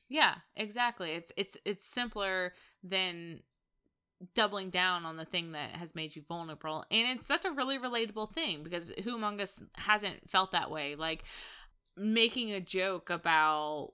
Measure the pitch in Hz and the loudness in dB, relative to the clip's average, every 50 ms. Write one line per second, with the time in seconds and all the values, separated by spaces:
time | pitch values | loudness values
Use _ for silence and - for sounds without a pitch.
0 | _ - 254 311 277 180 147 165 - _ - - 214 208 208 240 240 240 233 - | _ -2 2 4 4 4 4 0 -10 _ -8 -6 -6 -4 0 0 0 0 0 -2
1 | 185 160 160 170 175 - - - - - - - - 196 208 180 - - - 247 | -4 -4 -4 -4 -6 -8 -4 -4 -4 -4 -4 -8 -4 -4 -4 -4 -6 -6 -2 -2
2 | 247 233 - 214 202 190 190 185 180 180 - - - - _ _ - 180 190 190 | -2 -2 -2 -2 -2 0 0 0 0 -2 -4 -10 -20 -20 _ _ -8 -2 0 0
3 | 185 180 170 170 170 170 160 - - _ _ _ _ _ _ _ _ _ _ _ | 2 0 -2 -6 -10 -12 -12 -14 -16 _ _ _ _ _ _ _ _ _ _ _
4 | _ _ _ - 185 180 - 233 214 202 196 202 190 185 175 180 185 185 180 175 | _ _ _ -20 -14 -4 2 4 4 4 4 -2 -4 0 2 4 4 4 4 2
5 | 165 160 160 160 160 - - 180 170 165 160 147 143 - - - 175 160 - 170 | -2 -4 -8 -8 -8 -4 -2 -4 -2 -2 -6 -6 -6 -6 -6 -8 -10 -8 -8 -6
6 | 156 151 - 156 147 - 170 170 165 160 151 - - 156 156 156 - - - 220 | -8 -8 -8 -12 -10 -8 -8 -8 -6 -8 -10 -8 -6 -4 -4 -4 -2 2 4 4
7 | 233 247 254 226 - - 277 349 - 381 302 269 254 262 269 269 247 247 240 233 | 4 4 2 -2 0 0 2 2 2 0 0 0 0 2 0 0 0 0 0 0
8 | 226 214 208 220 214 214 - 330 330 254 170 147 151 160 175 175 165 - - - | 0 0 -2 -4 -6 -4 -2 -2 -2 -2 -2 -4 -6 -6 -6 -6 -6 -6 -8 -6
9 | 190 233 240 233 220 208 208 202 202 180 - - - - - - - 208 214 208 | -4 -4 -4 -2 -2 -2 -2 -2 -4 -4 -6 -10 -14 -14 -12 -4 2 4 4 4
10 | 202 190 - - - - - 190 190 190 - 170 - - 151 156 147 143 147 147 | 4 -2 -6 -6 -6 2 2 2 4 4 2 0 0 0 -4 -4 -4 -4 -4 -2
11 | 160 160 160 160 - - - - - - - - - - _ _ _ _ - - | -2 -2 -2 -2 -6 -12 -14 -14 -14 -14 -16 -18 -20 -20 _ _ _ _ -8 -2
12 | 202 214 220 233 226 233 - 254 233 220 208 190 175 - - 185 185 196 190 170 | 0 2 6 6 6 6 4 2 -2 -2 -2 -4 -4 -2 0 2 2 2 0 -2
13 | - - 175 170 - 170 165 156 156 156 156 151 151 151 151 147 - - | -2 -2 -4 0 4 6 6 8 8 6 4 4 0 -2 -2 -4 -6 -8